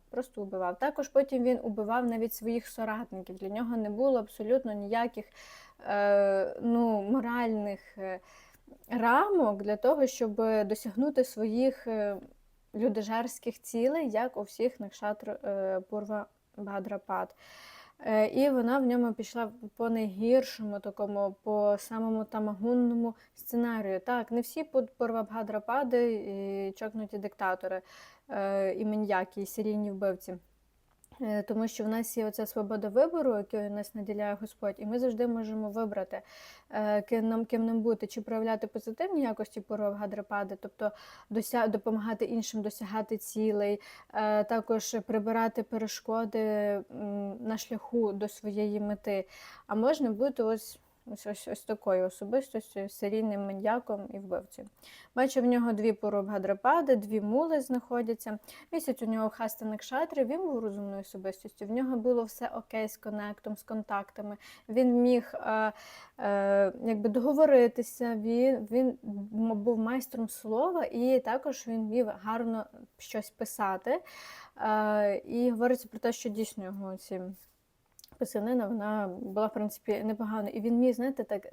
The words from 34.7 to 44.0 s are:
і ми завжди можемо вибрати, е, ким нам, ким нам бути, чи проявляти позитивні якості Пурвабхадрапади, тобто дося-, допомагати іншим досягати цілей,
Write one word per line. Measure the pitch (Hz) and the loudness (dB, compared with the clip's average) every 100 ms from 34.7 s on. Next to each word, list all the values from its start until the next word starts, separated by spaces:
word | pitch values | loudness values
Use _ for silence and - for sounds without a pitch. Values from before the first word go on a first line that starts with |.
| 190 | -4
і | 214 | -4
ми | 240 | 0
завжди | 254 220 240 | 0 0 0
можемо | 226 220 220 214 | 0 -4 -4 -4
вибрати, | 220 214 202 185 - - - - - _ | -4 -4 -4 -6 -8 -12 -20 -20 -20 _
е, | 214 214 208 | -2 2 0
ким | 208 233 226 | 2 0 2
нам, | 226 | 0
ким | 233 233 226 | 0 0 2
нам | 226 | 2
бути, | 226 220 208 | 0 0 -4
чи | 233 | -8
проявляти | 208 226 220 220 220 | -4 -2 0 -2 -4
позитивні | 220 226 220 370 330 | -8 -8 -4 -2 0
якості | 247 220 208 220 | 0 -2 -6 -8
Пурвабхадрапади, | - 214 208 208 202 208 196 208 196 196 | -6 -2 -2 -2 -6 -6 -4 -4 -4 -8
тобто | - - 214 208 - - - | -12 -4 -4 -4 -14 -20 -4
дося-, | 220 - 247 220 | -4 0 2 2
допомагати | 208 220 220 220 214 | 2 0 -2 -2 -2
іншим | 240 233 214 220 | 0 0 -2 -4
досягати | 208 - 196 220 214 220 | -4 -6 -6 -4 -2 -6
цілей, | - 214 220 208 202 208 - - | -4 0 0 2 0 0 -6 -20